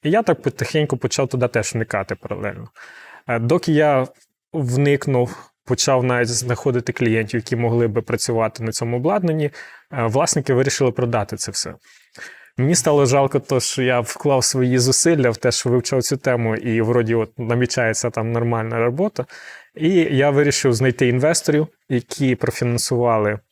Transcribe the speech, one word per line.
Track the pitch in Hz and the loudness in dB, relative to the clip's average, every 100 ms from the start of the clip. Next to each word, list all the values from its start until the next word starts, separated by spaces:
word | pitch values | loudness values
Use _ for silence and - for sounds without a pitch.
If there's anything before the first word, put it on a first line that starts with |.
І | 151 | 2
я | 196 | 0
так | - - | 2 0
потихеньку | - - 120 156 151 127 | -2 -4 -4 -2 -2 -2
почав | 123 - 135 | -4 -2 -2
туди | 127 123 | 0 -2
теж | 117 107 | -2 -4
вникати | 113 113 101 98 | -4 -4 -4 -6
паралельно. | 104 - 98 101 - 110 - - - - - - | -10 -10 -8 -8 -10 -16 -18 -20 -20 -20 -20 -6
Е, | 117 | -2
доки | 117 170 175 | 2 0 2
я | 151 151 135 131 _ _ _ _ | 2 4 2 0 _ _ _ _
вникнув, | 165 127 127 143 143 - 127 120 - - _ | -6 -2 2 2 2 0 0 0 -4 -20 _
почав | - 123 - 127 | -6 -2 2 2
навіть | 123 123 120 | 2 0 0
знаходити | 113 120 123 143 123 120 | -2 -4 -2 0 -2 -2
клієнтів, | - 123 113 107 120 | -2 0 2 0 -4
які | 110 120 | -4 -2
могли | 117 120 117 | 0 2 2
би | 110 | 0
працювати | - 117 - 113 110 - | -4 -4 -2 -2 -2 -4
на | 113 | -8
цьому | - 120 120 | -4 -4 -2
обладнанні, | 139 208 180 160 | 0 0 0 0
е, | 147 - - - _ 139 117 | -2 -6 -20 -20 _ -4 0
власники | 117 160 - 135 | 0 0 0 0
вирішили | 127 135 - 131 | 2 2 2 0
продати | 120 123 117 101 107 | 0 -2 -2 -4 -6
це | - | -8
все. | 101 - - _ - _ - - - - - | -6 -8 -12 _ -20 _ -20 -20 -20 -14 -2
Мені | 131 | 2
стало | 175 - 147 135 | 2 2 4 4
жалко | 139 135 147 | 4 2 0
то, | - 135 | 0 -2
що | - - | -2 -2
я | 127 123 | 0 0
вклав | 117 - 147 135 | -2 -4 0 2
свої | 120 131 127 127 | 2 0 2 2
зусилля | 120 - 165 165 127 | 2 2 2 4 2
в | 113 | 2
те, | 127 | -2
що | - 131 | 0 0
вивчав | 123 117 131 | 0 0 -2
цю | 120 135 | -2 -2
тему, | - 123 113 110 | -2 0 0 -2
і | 120 113 | -2 0
вроді | 110 123 113 | 2 2 2
от | 117 110 - | 0 -2 -6
намічається | 117 120 139 - 117 110 120 | -2 0 0 0 0 0 -4
там | 113 113 | -4 -2
нормальна | 117 117 117 113 117 | -2 0 -2 -2 0
робота. | 117 127 208 - - - - - - | -2 0 -4 -4 -10 -12 -20 -20 -20
І | - 160 | -4 2
я | 185 160 135 143 | 2 2 2 4
вирішив | 139 143 131 135 | 4 2 2 0
знайти | 117 131 120 127 | 2 2 2 2
інвесторів, | 123 147 165 - 147 156 _ _ | 2 2 0 2 0 0 _ _
які | 127 - - 135 | -4 -4 -2 0
профінансували | 123 - - 123 120 - 123 120 113 104 104 _ | 0 -2 -2 -2 -2 -2 0 2 2 2 -2 _